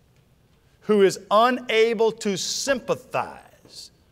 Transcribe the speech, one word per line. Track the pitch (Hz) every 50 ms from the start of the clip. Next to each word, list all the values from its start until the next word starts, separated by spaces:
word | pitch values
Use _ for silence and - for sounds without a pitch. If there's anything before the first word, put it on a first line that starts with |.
| _ _ _ _ _ _ _ _ _ _ _ _ _ _ _ _
who | _ - 214 202
is | 196 185 - - - -
unable | 196 214 233 247 247 262 247 - 226 220 220 233 233 202 226 220
to | 220 220 - 208 190 170
sympathize." | - - - - - 269 277 240 - - 165 - - - - 131 120 - - - - - _ _ _ - - - - - _ _ _ _